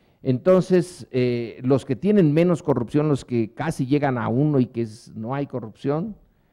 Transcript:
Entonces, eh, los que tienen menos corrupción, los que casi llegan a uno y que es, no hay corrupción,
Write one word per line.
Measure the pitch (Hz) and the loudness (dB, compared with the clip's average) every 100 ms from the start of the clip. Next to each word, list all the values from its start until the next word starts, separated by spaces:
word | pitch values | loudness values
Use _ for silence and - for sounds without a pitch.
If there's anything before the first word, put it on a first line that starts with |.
| _ _ | _ _
Entonces, | 131 127 185 185 - 180 - - 113 | -4 0 4 4 4 0 0 -8 -6
eh, | 127 123 120 117 - | -2 0 -2 -6 -6
los | 127 135 - | 0 0 0
que | 123 | -4
tienen | 196 208 156 | 2 4 4
menos | 151 175 165 | 4 2 0
corrupción, | - 123 113 143 151 | 0 -2 0 -2 0
los | 135 | -2
que | - 120 107 | -2 -4 -4
casi | - 147 160 131 | -6 -8 -6 -2
llegan | 143 139 123 | 0 0 -2
a | 110 | -2
uno | 120 151 139 | 0 2 2
y | 120 | 0
que | 117 | -2
es, | 113 104 - 107 | -8 -8 -18 -12
no | 110 | -8
hay | 139 139 | -6 -6
corrupción, | 127 110 - 139 151 214 202 _ _ _ | -10 -12 -10 -4 -4 -6 -12 _ _ _